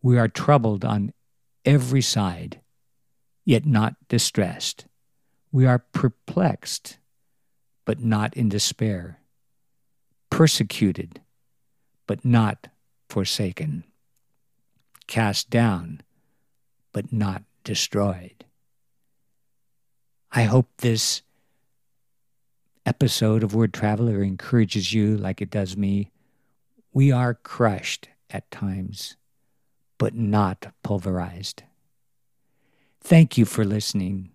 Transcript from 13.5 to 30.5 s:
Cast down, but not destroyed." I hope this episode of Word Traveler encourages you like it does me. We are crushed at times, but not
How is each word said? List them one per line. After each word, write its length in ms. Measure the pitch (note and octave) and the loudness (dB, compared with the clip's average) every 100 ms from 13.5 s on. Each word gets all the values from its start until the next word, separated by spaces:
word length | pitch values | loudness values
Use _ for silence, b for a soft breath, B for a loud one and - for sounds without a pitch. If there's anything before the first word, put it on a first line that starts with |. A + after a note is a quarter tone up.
| F2+ D#2+ D2 - _ _ _ _ _ _ _ _ _ _ _ - | -6 -8 -8 -12 _ _ _ _ _ _ _ _ _ _ _ -8
Cast 420 | - A2 G2 - | -2 -2 -2 -2
down, 540 | A#2 A#2 F2+ E2+ D#2 - _ _ _ _ _ _ _ _ | 2 2 0 -6 -16 -18 _ _ _ _ _ _ _ _
but 180 | - G2+ | -10 -6
not 340 | A2+ G2+ F#2+ - _ | -4 -2 -4 -12 _
destroyed." 800 | - G2+ - G#2+ G2+ F#2 F2 _ - _ _ _ _ _ _ _ _ _ _ _ _ _ _ _ _ _ _ | -8 -6 -4 -2 -2 -4 -10 _ -20 _ _ _ _ _ _ _ _ _ _ _ _ _ _ _ _ _ _
I 120 | - | 0
hope 340 | A2 B2 B2 - | 4 4 2 -2
this 460 | B2 A2+ - - _ _ _ _ _ _ _ _ _ _ _ _ _ _ _ _ | -2 0 -2 -6 _ _ _ _ _ _ _ _ _ _ _ _ _ _ _ _
episode 600 | - - A#2+ - A2 A2 | -6 0 0 2 2 2
of 100 | G#2+ | 2
Word 180 | G#2+ A2+ | 2 0
Traveler 520 | - G#2 G#2+ A#2+ G2+ | 0 -2 0 0 0
encourages 680 | G2 F#2+ - A#2+ G#2+ G#2+ F2+ | -2 -4 0 2 2 0 -2
you 240 | A2 G#2 G#2+ | 0 2 0
like 240 | F#2+ F#2+ | -2 -6
it 100 | G2+ | -6
does 260 | G#2+ F#2+ F#2+ | -4 -4 -2
me. 340 | G2+ G2 G2+ _ _ _ _ _ _ _ _ | -2 -2 -4 _ _ _ _ _ _ _ _
We 200 | C3+ C#3 | 2 4
are 200 | B2 B2 | 4 0
crushed 760 | A#2 - - A#2 F#2+ - - - _ _ | -4 -10 0 0 0 -6 -10 -14 _ _
at 220 | G#2 - | -14 -12
times, 680 | - G2+ F#2+ F#2 G2+ - - _ _ _ _ _ _ _ _ | -8 -6 -6 -8 -12 -14 -16 _ _ _ _ _ _ _ _
but 180 | G#2 A2+ | -4 -2
not 580 | G#2+ G#2 G2 | 0 2 0